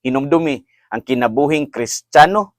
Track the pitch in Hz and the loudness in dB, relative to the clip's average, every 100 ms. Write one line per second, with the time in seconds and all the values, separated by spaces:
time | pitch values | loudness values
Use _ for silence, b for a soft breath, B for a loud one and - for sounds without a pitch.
0 | 127 131 143 165 165 135 _ _ _ 113 | -4 -4 -2 -2 -2 -6 _ _ _ -12
1 | - 127 120 113 147 156 147 123 117 - | -4 0 0 0 0 -2 -4 -6 -8 -8
2 | _ 156 175 202 196 | _ 4 4 4 -4